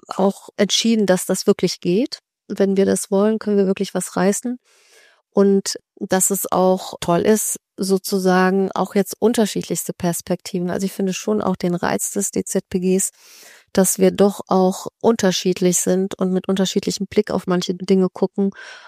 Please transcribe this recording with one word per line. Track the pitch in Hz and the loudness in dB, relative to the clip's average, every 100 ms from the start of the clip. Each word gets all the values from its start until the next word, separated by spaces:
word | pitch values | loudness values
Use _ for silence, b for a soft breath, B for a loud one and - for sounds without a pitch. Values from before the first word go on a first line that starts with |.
| - | -10
auch | - 196 - - - | -2 -2 -2 -8 -2
entschieden, | 196 - 226 226 190 | 0 0 2 2 2
dass | 185 | 2
das | - 190 - | 0 -4 -4
wirklich | - 185 - | -2 -2 -2
geht. | 175 185 294 - _ _ - | -2 0 -2 -6 _ _ -10
Wenn | 202 196 196 | -2 0 2
wir | 196 | 2
das | 190 - | 0 0
wollen, | 196 208 220 | 0 2 0
können | 214 202 | 0 2
wir | 190 | 2
wirklich | 196 190 | 0 -4
was | 185 - 180 | -6 -4 0
reißen. | 185 208 247 247 b b b b b b _ | 0 0 -4 -8 b b b b b b _
Und | 208 196 196 - - _ - | 2 4 4 0 -8 _ -14
dass | 202 190 - | -4 -2 0
es | 196 - | -2 -2
auch | - 185 185 - - | 2 2 2 -2 -6
toll | - 170 | 0 2
ist, | - 220 - - _ - | 2 0 -2 -8 _ -6
sozusagen | 190 190 - 196 185 185 185 190 190 | 0 0 0 -2 2 4 4 2 0
auch | - 190 | -2 -2
jetzt | 202 190 - | -2 -2 0
unterschiedlichste | 214 240 208 180 - 175 - | 0 2 0 -2 -6 -6 -6
Perspektiven. | - 175 170 - 175 - 180 180 | -4 -4 -4 -4 -6 -6 -4 -4
Also | 180 190 | -4 -4
ich | |
finde | - 190 | -2 -4
schon | 180 - 214 | -2 -2 -2
auch | - 185 | -2 -2
den | 180 | -2
Reiz | 175 - - - | -2 -2 -2 -4
des | 202 196 | -4 -4
D | - | -4
Z | - 190 - | -4 -4 -4
P | 185 | -2
Gs, | 185 190 - B B B B B B | 0 0 0 B B B B B B
dass | - 185 - | 0 2 4
wir | 185 | 2
doch | 180 202 - - | 4 2 2 0
auch | 185 185 190 - - | 2 2 0 -8 -2
unterschiedlich | 226 233 185 - 185 180 180 175 | 0 2 0 0 -2 2 2 2
sind | 185 185 190 - | 0 0 0 -2
und | 190 | -2
mit | 185 - | 0 0
unterschiedlichem | 190 185 196 185 - 196 | 0 0 0 -2 -4 -2
Blick | - - | 0 0
auf | 196 - | -2 0
manche | 180 - | -2 -2
Dinge | 180 185 190 185 | -4 0 2 2
gucken. | - 190 - 196 B B B | 0 -4 0 -2 B B B